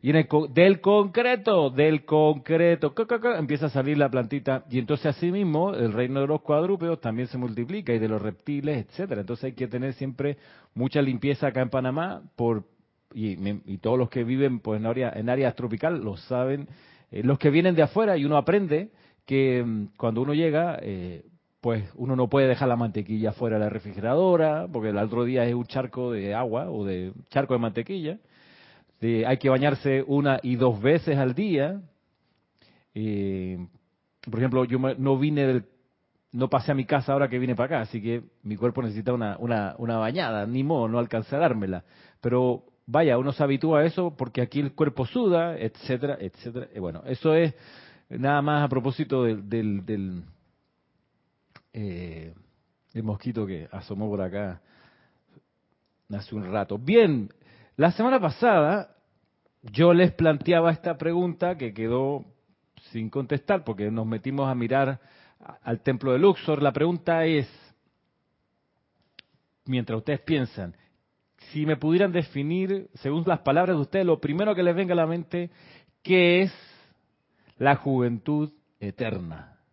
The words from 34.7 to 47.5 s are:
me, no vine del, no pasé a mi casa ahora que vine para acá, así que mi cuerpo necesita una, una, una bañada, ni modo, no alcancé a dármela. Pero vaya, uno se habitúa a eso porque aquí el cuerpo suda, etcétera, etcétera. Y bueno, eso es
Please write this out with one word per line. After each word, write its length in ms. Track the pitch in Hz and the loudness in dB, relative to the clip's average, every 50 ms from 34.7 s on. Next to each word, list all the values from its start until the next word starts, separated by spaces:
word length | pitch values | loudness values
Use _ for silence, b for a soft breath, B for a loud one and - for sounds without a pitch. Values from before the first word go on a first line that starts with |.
| 123 131 | 0 -2
me, 160 | 131 135 127 | 0 -2 -2
no 240 | - 131 139 135 131 | -2 0 2 2 2
vine 280 | 139 151 151 143 139 | 2 0 2 2 2
del, 180 | 131 131 123 98 _ _ _ _ _ _ _ _ _ _ _ _ _ | 2 2 0 -2 _ _ _ _ _ _ _ _ _ _ _ _ _
no 160 | - 120 131 127 | -4 -4 -2 0
pasé 240 | - 135 104 - | 0 0 0 0
a 20 | 147 | -2
mi 120 | 135 123 | -2 0
casa 260 | - 151 139 131 - | 0 0 0 0 0
ahora 160 | 139 139 143 127 | 0 0 0 0
que 100 | 120 127 | 0 -4
vine 160 | 127 127 120 | -2 -2 0
para 120 | 107 120 | -2 -2
acá, 140 | 131 160 131 | -2 -2 -4
así 180 | 110 107 - 117 | -4 -6 -8 -8
que 220 | 101 113 117 120 - - _ _ | -6 -4 -6 -6 -6 -12 _ _
mi 140 | _ 104 104 | _ -10 -6
cuerpo 240 | 92 110 123 - 135 | -2 -2 -2 -2 -2
necesita 320 | 127 113 104 110 104 127 | -4 -4 -6 -4 -4 -2
una, 240 | 123 123 113 104 98 - | -2 -2 -2 -4 -6 -6
una, 360 | 117 120 120 110 101 95 - | -4 -2 -2 -2 -2 -4 -6
una 220 | - 113 117 117 113 | -6 -6 -4 -2 -2
bañada, 480 | 110 110 131 180 175 120 110 104 101 | -2 -2 -2 -2 -4 -2 -2 -4 -4
ni 160 | 110 120 131 | -2 -2 -2
modo, 260 | 135 147 165 139 117 110 | -2 0 0 0 0 0
no 100 | 113 120 | 0 -2
alcancé 380 | 117 110 - 113 107 - 139 | -2 -2 -4 -6 -6 -4 -2
a 40 | 143 | 0
dármela. 440 | 165 156 123 110 101 95 95 87 b b b b b b b b | 0 0 0 0 -4 -4 -6 -8 b b b b b b b b
Pero 420 | - 120 120 127 127 127 120 - _ - _ _ _ | -4 0 2 2 2 2 0 -2 _ -18 _ _ _
vaya, 320 | - 117 147 165 151 120 120 | 0 2 2 4 4 4 2
uno 140 | 131 143 | 0 -2
se 100 | 135 - | -2 0
habitúa 380 | 156 139 139 131 156 160 160 147 | 0 0 0 0 2 2 4 4
a 40 | 151 | 4
eso 320 | 170 160 - 180 175 151 | 2 2 0 -4 -4 -4
porque 240 | - 131 120 - - | -6 -8 -6 -2 -4
aquí 200 | 123 117 - 139 | -4 -2 -2 -4
el 120 | 147 135 | -4 -4
cuerpo 320 | - - 156 147 - - 127 | 0 0 0 0 0 -2 -6
suda, 540 | - - 254 240 202 175 170 165 170 165 - | -2 -2 0 2 2 2 2 2 0 -4 -4
etcétera, 580 | - 113 - - - - 127 123 135 143 139 - | -6 -6 -6 -8 -6 -4 -4 -2 -2 -4 -6 -6
etcétera. 500 | - 92 - - - 120 117 123 - - - | -8 -12 -12 -12 -14 -12 -10 -10 -12 -10 -10
Y 40 | 107 | -8
bueno, 240 | 95 87 - 78 - | -8 -8 -8 -8 -6
eso 280 | - 127 - - 160 156 | -8 -8 -2 2 2 4
es 200 | 160 170 156 | 4 4 2